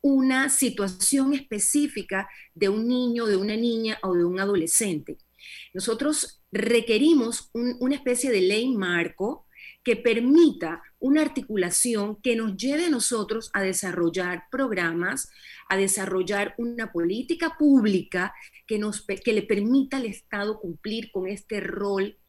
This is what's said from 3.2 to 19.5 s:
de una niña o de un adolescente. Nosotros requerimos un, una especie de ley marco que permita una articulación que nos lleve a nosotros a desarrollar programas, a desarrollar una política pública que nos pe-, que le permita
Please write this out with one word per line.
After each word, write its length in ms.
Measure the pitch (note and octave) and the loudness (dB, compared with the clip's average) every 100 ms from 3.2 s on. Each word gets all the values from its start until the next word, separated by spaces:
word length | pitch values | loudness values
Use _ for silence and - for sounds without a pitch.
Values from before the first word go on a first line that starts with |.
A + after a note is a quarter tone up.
de 120 | A3+ G3 | 0 0
una 180 | G3+ | 0
niña 420 | A3 A#3 A3+ A3 G#3+ | 0 0 0 -2 -4
o 100 | F#3+ | -2
de 120 | F3 | 2
un 140 | F3 F#3 | 2 0
adolescente. 800 | G3 G3+ E3 - G#3+ D3+ - - _ _ - - - | 0 0 0 0 0 -4 -8 -16 _ _ -20 -18 -14
Nosotros 680 | F#3 F#3+ A3 C#4+ D#4 - - _ | -8 -6 -2 -2 -2 -6 -12 _
requerimos 1000 | G3+ G3 A#3 A#3 G#3+ D4+ D4+ A3+ A#3+ - | -4 2 2 4 4 6 6 2 -4 -8
un, 240 | A#3 B3 A#3+ | -4 -4 -2
una 160 | B3+ | 0
especie 340 | C#4+ B3+ B3 C4+ | 0 0 0 2
de 120 | G#3 | 2
ley 340 | F#3 G#3+ B3+ | 4 2 0
marco 720 | A3+ F#3 F3 E3+ - G#3 E4 - - - - | 0 0 0 -2 -4 -6 -6 -14 -20 -20 -6
que 120 | - | -2
permita 880 | A#3 A#3 A3 B3 D#4 D#4+ F3 D#3+ E3 - _ | 0 2 2 6 8 8 4 -8 -8 -14 _
una 220 | C4+ D4+ | 2 2
articulación 1000 | D4 C4+ - G#3 F3 - B3 A3 G3+ G#3 | 2 -4 -4 -2 0 0 0 0 -2 -4
que 140 | B3+ | -2
nos 200 | A3+ A3+ F#3+ | 0 -2 -2
lleve 280 | B3 D4 | -2 0
a 40 | F4 | 0
nosotros 600 | B3+ - A3+ G3+ A3 - | 0 0 -2 -2 -6 -4
a 80 | G3 | -2
desarrollar 840 | F#3+ F#3 F#3 F3 E3+ F#3 F3+ F3 - | -2 -2 -4 0 0 0 -4 -6 -6
programas, 760 | C4 C4 F#3 E3+ E3 F#3 C4+ - - - - - | -4 -2 0 -2 -2 -2 -4 -10 -16 -20 -20 -4
a 80 | F#3+ | 0
desarrollar 760 | G3 G3+ F#3+ F#3 F#3 G3+ G#3 - | 0 0 -2 -2 -2 -2 -4 -4
una 340 | A#3+ A#3+ A3 | -8 -6 -6
política 640 | E3+ E3+ G#3+ B3 E4 E4 D#4 | -2 -2 -2 -4 -4 -4 2
pública 760 | D4+ C4+ G#3+ F#3 - F3+ - - - - - | 6 6 6 2 -2 -4 -4 -8 -20 -20 -6
que 100 | G#3+ | -4
nos 240 | G#3+ G#3 | -4 -6
pe-, 180 | - F#3+ | -8 -4
que 140 | - | 0
le 100 | G#3+ | 0
permita 540 | G3+ | 0